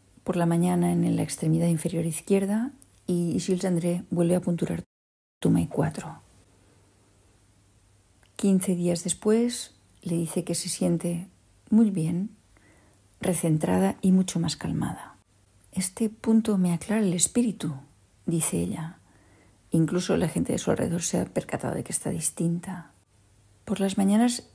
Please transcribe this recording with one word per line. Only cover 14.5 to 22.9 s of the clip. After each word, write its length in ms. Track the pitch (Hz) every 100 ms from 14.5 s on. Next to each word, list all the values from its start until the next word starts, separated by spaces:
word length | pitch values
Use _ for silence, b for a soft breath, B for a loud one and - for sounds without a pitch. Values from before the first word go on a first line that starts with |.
| -
calmada. 600 | - - - 175 - - _ _ _ _ _
"Este 360 | - 185 - 220
punto 480 | 214 - 226 220 202
me 140 | 180
aclara 300 | 170 - 214
el 120 | 202
espíritu", 600 | 175 - - 240 185 - 135 - _ _ _ -
dice 320 | 165 156 170
ella. 400 | 175 - 160 - b b b b b b _
Incluso 460 | 170 156 175 180 160
la 120 | 170
gente 240 | 170 -
de 60 | -
su 120 | -
alrededor 320 | - - 170
se 160 | 170 175
ha 60 |
percatado 500 | 190 - - - -
de 80 | -
que 100 | -
está 180 | - -
distinta. 840 | 170 156 - 170 170 180 175 165